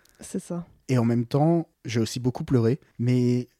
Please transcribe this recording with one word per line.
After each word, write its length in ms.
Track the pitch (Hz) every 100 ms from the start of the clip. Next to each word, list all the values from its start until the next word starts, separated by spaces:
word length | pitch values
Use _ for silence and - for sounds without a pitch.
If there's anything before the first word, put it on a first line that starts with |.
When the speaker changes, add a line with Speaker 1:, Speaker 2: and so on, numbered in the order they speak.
| _ -
Speaker 1:
C'est 180 | - 196
ça. 280 | - 175 170 _ -
Speaker 2:
Et 80 | 127
en 80 |
même 220 | 117 120 120
temps, 420 | 143 156 170 160 _
j'ai 160 | 123 117
aussi 180 | 110 127
beaucoup 260 | 123 -
pleuré. 360 | 160 131 113 139 _ -
Mais 500 | 120 127 123 123 123